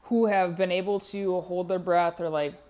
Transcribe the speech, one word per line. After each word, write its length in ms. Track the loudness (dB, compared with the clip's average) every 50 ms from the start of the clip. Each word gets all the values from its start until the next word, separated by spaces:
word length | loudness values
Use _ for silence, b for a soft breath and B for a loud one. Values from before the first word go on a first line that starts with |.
| _
who 220 | 0 2 2 2
have 300 | 4 4 2 2 2 2
been 160 | 0 0 0 0
able 260 | -2 0 0 -2 -2
to 440 | -4 -6 -6 -4 -2 0 0 -2 -2
hold 260 | -4 -4 -4 -2 -2
their 100 | -2 -4
breath 400 | 0 2 2 4 4 2 0 -2
or, 120 | -6 -2
like, 240 | -2 -2 -2 -2 -4 -10 -20 -20